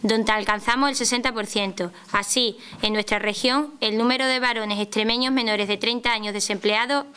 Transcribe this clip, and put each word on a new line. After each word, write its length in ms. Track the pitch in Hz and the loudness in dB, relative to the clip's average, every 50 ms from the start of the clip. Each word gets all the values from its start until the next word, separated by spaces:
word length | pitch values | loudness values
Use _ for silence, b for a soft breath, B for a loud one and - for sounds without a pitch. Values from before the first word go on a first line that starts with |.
donde 300 | - 214 220 226 214 214 | 0 2 2 2 2 2
alcanzamos 580 | 214 214 202 214 208 208 - 233 240 262 285 285 | 2 2 2 0 0 0 0 0 2 2 2 2
el 60 | 262 | 0
sesenta 380 | - 240 - 247 247 240 262 226 | 0 0 0 0 0 0 0 -2
por 140 | 220 202 | -2 -6
ciento. 440 | 202 - 208 202 190 190 - 175 175 B B B B - | -2 -2 -2 -2 -2 -2 -4 -6 -6 B B B B -2
Así, 440 | 202 196 - - 254 240 214 - B B B B B | -2 0 0 0 0 0 0 -2 B B B B B
en 120 | - 214 214 | -2 0 0
nuestra 260 | 214 208 - 214 202 | 0 0 0 0 0
región, 540 | 214 214 202 - - 247 254 285 302 294 294 - | 0 -2 -2 0 2 2 2 2 0 -2 -6 -4
el 160 | 233 220 214 | -2 0 2
número 280 | 220 233 247 262 262 262 | 2 2 2 2 2 2
de 140 | 262 254 254 | 2 2 2
varones 400 | 254 247 240 226 214 208 208 202 | 0 0 0 -2 -2 -2 -2 -2
extremeños 540 | 208 202 - 214 214 226 233 247 254 262 262 | -4 -2 0 0 2 2 2 2 2 2 2
menores 340 | 262 233 220 214 208 208 | 2 2 2 0 0 0
de 100 | 196 208 | -2 -2
treinta 360 | 202 - 226 240 240 240 240 233 | 0 0 -2 -2 0 0 -2 -2
años 200 | 214 208 208 202 | 0 -2 -6 -4
desempleados 760 | 202 196 - 208 190 208 208 208 220 240 254 285 285 285 277 - | -4 -2 -2 -4 0 0 0 2 2 2 0 0 -2 -2 -2 -2